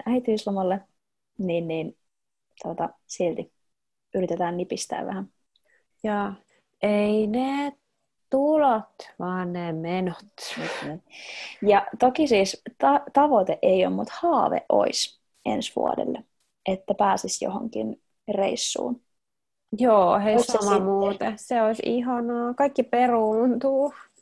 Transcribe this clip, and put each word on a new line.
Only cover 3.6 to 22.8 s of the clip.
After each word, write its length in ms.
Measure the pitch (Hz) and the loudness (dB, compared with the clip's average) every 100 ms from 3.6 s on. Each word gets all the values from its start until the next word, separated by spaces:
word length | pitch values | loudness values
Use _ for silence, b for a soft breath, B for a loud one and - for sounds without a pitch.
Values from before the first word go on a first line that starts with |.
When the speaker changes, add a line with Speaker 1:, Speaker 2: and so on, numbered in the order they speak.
| _ _ _ _ _ 196 | _ _ _ _ _ -6
Speaker 1:
yritetään 420 | 180 170 175 175 | -4 -2 -4 -4
nipistää 480 | 180 - - - - | -6 -8 -8 -8 -8
vähän. 240 | 196 196 _ _ _ _ _ _ _ | -8 -12 _ _ _ _ _ _ _
Speaker 2:
Joo. 280 | 214 208 202 190 _ _ _ _ | -4 -4 -4 -8 _ _ _ _
Ei 460 | 202 208 208 214 214 | 0 2 2 2 0
ne 460 | 233 262 277 285 285 _ _ _ _ _ | -2 -2 -2 -4 -8 _ _ _ _ _
tulot, 800 | 269 285 311 285 220 214 _ - - | 0 2 4 4 2 -2 _ -20 -10
vaan 340 | 180 185 180 | -6 -4 -4
ne 180 | 175 175 | -6 -6
menot. 520 | 160 165 180 185 165 - - - - | -6 -4 -2 -2 -6 -14 -16 -12 -8
Speaker 1:
Nyt, 140 | 165 - 143 | -8 -8 -8
nyt. 100 | 160 - B B B B B | -12 -14 B B B B B
Ja 260 | 202 196 - - | 4 4 4 2
toki 280 | 254 254 302 | 2 4 4
siis 340 | 214 190 - - - | 4 4 -2 -12 0
ta-, 260 | 269 285 - | 2 2 2
tavoite 460 | 277 294 240 185 - | 2 4 4 2 2
ei 240 | - 185 185 | 4 4 2
ole, 100 | 185 | 0
mut 140 | 214 | -6
haave 560 | - 349 277 180 - - | -4 0 2 2 0 2
ois 520 | 104 - - - - _ _ - | 2 2 0 -6 -8 _ _ -6
ensi 260 | - - - | -4 -4 -4
vuodelle, 480 | - - - - - _ _ _ - | -2 -2 -4 -6 -10 _ _ _ -6
että 280 | 190 - | -6 -4
pääsis 480 | 202 202 196 190 - | 0 0 0 -4 -6
johonkin 600 | - 190 226 220 110 - _ _ - | -6 -6 -8 -6 -6 -8 _ _ -8
reissuun. 680 | 202 196 - - - 247 247 _ _ _ _ _ _ _ 214 | -2 -2 -2 -6 -4 -6 -8 _ _ _ _ _ _ _ 0
Speaker 2:
Joo, 400 | 247 214 175 190 | 4 6 6 4
hei, 160 | 208 214 | 4 2
Speaker 1:
Ois 100 | 240 | 2
se 40 | |
Speaker 2:
sama 120 | 220 | 2
Speaker 1:
sitten 200 | 202 190 | 2 2
Speaker 2:
muuten. 500 | 190 196 196 202 226 214 | 2 2 0 0 -4 -6
Se 220 | - 240 | -4 0
olisi 200 | 220 220 - | 0 0 -2
ihanaa. 680 | 240 247 240 233 240 240 | -2 -2 -4 -2 -4 -4
Kaikki 300 | 247 285 277 | 0 0 2